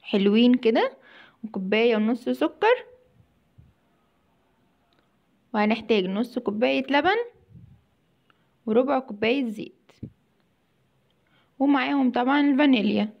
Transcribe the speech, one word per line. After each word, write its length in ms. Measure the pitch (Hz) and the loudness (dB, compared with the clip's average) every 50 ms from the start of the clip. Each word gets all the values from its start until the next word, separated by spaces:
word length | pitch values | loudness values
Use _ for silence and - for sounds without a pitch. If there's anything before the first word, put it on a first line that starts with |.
| _ | _
حلوين 520 | - - 208 196 202 202 226 240 247 247 | -4 -2 0 2 2 4 4 4 4 4
كده، 380 | 247 - 226 226 294 440 539 - _ _ - - - - - _ _ - | 2 2 0 0 2 0 -2 -4 _ _ -20 -20 -20 -20 -20 _ _ -18
وكوباية 520 | 214 - 202 190 185 202 214 233 240 233 | -12 -10 -8 -6 -2 0 2 2 2 2
ونص 320 | 214 214 220 247 240 - 254 | 2 0 0 -2 -4 -4 -6
سكر، 560 | 254 254 294 330 - - - 440 508 508 - - - _ _ _ _ _ _ _ _ _ _ _ _ _ - _ _ _ _ _ _ _ _ _ _ _ _ _ _ _ _ _ _ _ _ _ _ _ _ _ _ _ _ _ _ _ _ _ _ _ _ _ - | -4 -2 -2 -4 -2 0 2 2 2 0 -2 -16 -20 _ _ _ _ _ _ _ _ _ _ _ _ _ -20 _ _ _ _ _ _ _ _ _ _ _ _ _ _ _ _ _ _ _ _ _ _ _ _ _ _ _ _ _ _ _ _ _ _ _ _ _ -4
وهنحتاج 520 | 220 208 214 220 226 - - 226 208 180 | -2 0 0 0 -2 -2 0 0 0 0
نص 320 | 180 190 202 247 240 - 254 | -2 -2 -4 -4 -4 -6 -6
كوباية 440 | - - 208 214 240 262 269 269 262 269 | -6 -4 -4 -2 0 0 0 -2 -2 0
لبن، 260 | 269 285 294 359 403 453 480 480 _ _ _ _ - - - - - _ _ _ _ _ _ _ _ _ _ _ _ _ _ _ _ _ _ | -2 0 0 0 0 -2 -4 -8 _ _ _ _ -20 -20 -20 -20 -20 _ _ _ _ _ _ _ _ _ _ _ _ _ _ _ _ _ _
وربع 320 | 226 220 233 262 262 285 262 | -2 0 0 2 2 0 -2
كوباية 460 | 262 262 226 208 220 220 247 285 269 233 | -4 -6 -8 -4 -2 -2 0 -2 -2 -6
زيت، 420 | 208 214 - - - _ _ _ - _ - - _ _ _ _ _ _ _ _ _ _ _ _ _ _ _ _ _ _ _ _ _ _ _ _ _ _ _ _ _ _ | -8 -10 -12 -16 -16 _ _ _ -20 _ -18 -18 _ _ _ _ _ _ _ _ _ _ _ _ _ _ _ _ _ _ _ _ _ _ _ _ _ _ _ _ _ _
ومعاهم 540 | 262 285 285 269 254 269 285 277 262 254 - | 0 0 2 0 0 -2 0 0 0 0 0
طبعًا 280 | 247 247 254 277 294 | 0 0 0 2 2
الفانيليا. 680 | 285 285 277 254 294 285 262 226 202 208 202 208 208 214 - - | 2 2 4 4 4 4 4 4 2 0 0 0 -2 -2 -6 -16